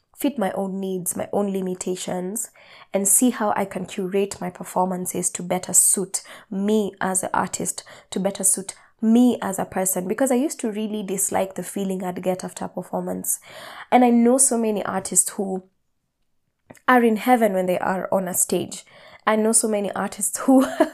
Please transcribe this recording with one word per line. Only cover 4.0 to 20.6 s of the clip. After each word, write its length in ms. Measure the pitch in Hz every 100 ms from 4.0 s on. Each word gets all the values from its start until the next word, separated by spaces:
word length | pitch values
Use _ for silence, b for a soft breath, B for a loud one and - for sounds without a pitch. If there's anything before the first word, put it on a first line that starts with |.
| 180 196 202 -
my 100 | 180
performances 800 | 175 180 185 185 180 180 180 180
to 120 | -
better 300 | 180 180 -
suit 500 | 185 - - 185 - B B B
me 440 | 196 202 220 202 -
as 200 | 190 185
an 100 | -
artist, 500 | - 190 - 180 - - B B
to 80 | 202
better 260 | 190 196 285
suit 300 | - 190 - b _
me 360 | 220 233 247 220
as 180 | 196 190
a 60 | 185
person, 420 | 185 190 185 185
because 240 | 220 269
I 40 | 247
used 260 | 311 -
to 100 | 233
really 320 | 202 214 214
dislike 520 | 196 190 - 190 190 185
the 80 |
feeling 380 | 180 196 196 190
I'd 220 | 185 180
get 220 | 185 180 185
after 180 | -
a 60 | 185
performance. 720 | - 180 185 180 185 - - B B B B B
And 140 | 254 247
I 40 |
know 280 | 233 233 262
so 200 | - 233
many 280 | 220 208 -
artists 460 | 190 190 180 -
who 340 | - 196 185 185 _ _ _ _ _ _ _ _ _ _ - -
are 160 | 254
in 140 | 233 214
heaven 340 | 247 254 220
when 140 | 190 185
they 120 | 180
are 300 | - 190 -
on 200 | 190 180
a 40 |
stage. 520 | 190 - 180 - - - B B B -
I 80 | 214
know 160 | 214
so 160 | 226 220
many 240 | 208 202
artists 460 | - 196 - - -
who 260 | - 262